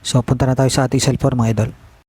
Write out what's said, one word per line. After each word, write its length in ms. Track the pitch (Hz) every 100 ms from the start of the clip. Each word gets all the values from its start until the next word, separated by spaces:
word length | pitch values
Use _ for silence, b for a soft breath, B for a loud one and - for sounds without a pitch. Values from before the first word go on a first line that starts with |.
So, 160 | - 127
punta 240 | - 127
na 80 | 131
tayo 160 | 131 131
sa 160 | -
ating 160 | 127 135
cellphone, 400 | 139 120 139 127
mga 100 | 113 107
idol. 140 | 110 - - _